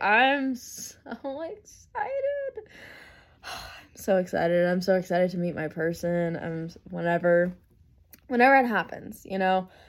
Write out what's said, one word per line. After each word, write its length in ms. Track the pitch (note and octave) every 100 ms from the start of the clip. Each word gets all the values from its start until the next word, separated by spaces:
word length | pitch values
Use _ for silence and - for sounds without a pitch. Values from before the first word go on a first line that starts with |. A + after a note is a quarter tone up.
I'm 540 | G3 A3 C4+ C#4+ C4+
so 460 | B3 - - - -
<laughs> 400 | - A3+ C#4 C#4
excited. 1300 | E4 G#4+ - - _ A#4+ G#5 C#5 C#5 C#5+ C5+ A4 G#4+ - - - - - _ _
<sighs> 20 |
I'm 520 | - - - - - -
so 200 | - F#3
excited. 500 | F3+ F#3 E3+ F3 F3
I'm 140 | F#3
so 140 | F#3
excited 380 | F#3 F3+ F3+ F3+
to 60 | F3+
meet 160 | F3
my 140 | D3 D#3
person. 680 | E3 E3 E3 F3 F3 E3+ E3
I'm 280 | E3 E3 E3
s-, 120 | - -
whenever, 600 | F3 E3+ E3+ F3 F3 F3+ F3+ _ _ _ _ _ - -
whenever 280 | A#3+ C4 C4+
it 100 | A#3+
happens, 580 | G3 - - - -
you 140 | - F#3+
know, 300 | F#3 F#3 F3+ -